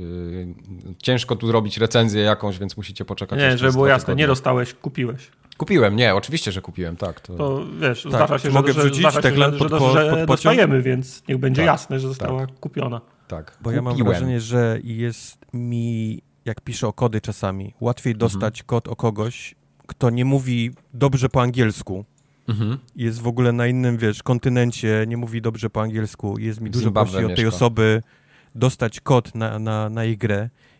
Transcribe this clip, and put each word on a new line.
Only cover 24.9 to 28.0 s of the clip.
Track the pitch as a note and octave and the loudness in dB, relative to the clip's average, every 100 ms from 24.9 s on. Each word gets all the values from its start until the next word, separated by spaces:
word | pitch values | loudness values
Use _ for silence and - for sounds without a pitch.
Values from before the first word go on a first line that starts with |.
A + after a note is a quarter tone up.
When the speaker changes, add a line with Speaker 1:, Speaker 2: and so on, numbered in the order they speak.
| A2 A2 | 0 0
Speaker 3:
nie | A#2 | -4
mówi | A#2 A#2 | -6 -4
dobrze | A2+ A2 G#2+ | -4 -4 -4
po | G#2+ | -2
angielsku. | A2 A2 G#2+ - G#2 G#2+ | -2 -2 -4 -6 -6 -4
Jest | A2 G#2+ | -4 -6
mi | A2 | -4
Speaker 1:
W | |
Speaker 3:
dużo | A#2+ A2 | 0 2
Speaker 1:
Zimbabwe | G#2 G2 | 2 2
Speaker 3:
prościej | F#2+ F2+ | 2 0
od | F2+ | 2
tej | A2+ | 0
Speaker 1:
mieszka. | A2+ | 2
Speaker 3:
osoby | A#2+ A2+ A2 A2 | 2 4 4 4